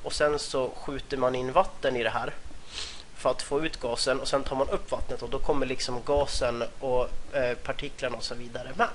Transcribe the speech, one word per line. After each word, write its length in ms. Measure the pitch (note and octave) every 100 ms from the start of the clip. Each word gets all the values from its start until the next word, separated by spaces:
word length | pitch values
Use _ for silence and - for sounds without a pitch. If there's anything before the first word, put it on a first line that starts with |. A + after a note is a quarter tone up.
och 100 | D3
sen 260 | - D3+ D3
så 300 | - C#3 B2+
skjuter 480 | - - C#3 - C#3
man 180 | B2+ B2+
in 160 | B2+
vatten 440 | C#3+ F#3+ - C#3 B2+
i 80 |
det 60 | A2
här 240 | A2 - - - - - - - - - -
för 160 | C3
att 100 | B2+
få 240 | - C#3+ D#3+
ut 140 | -
gasen 400 | B2 A#2 - C3
och 80 | -
sen 160 | C#3
tar 120 | C3 C3+
man 140 | C#3
upp 220 | D3 -
vattnet 320 | - - B2
och 60 | -
då 100 | C3+
kommer 260 | - D3 B2+
liksom 360 | B2+ - B2 A#2
gasen 580 | C#3+ C#3 - B2+ A#2 A2+ -
och, 300 | C3+ B2+ A#2+ - - D3
eh, 220 | B2+ A#2+
partiklarna 600 | - C3 D3 - C3 A#2+
och 60 |
så 120 | - A#2+
vidare 360 | A#2+ A#2+ B2 -
med 120 | A3+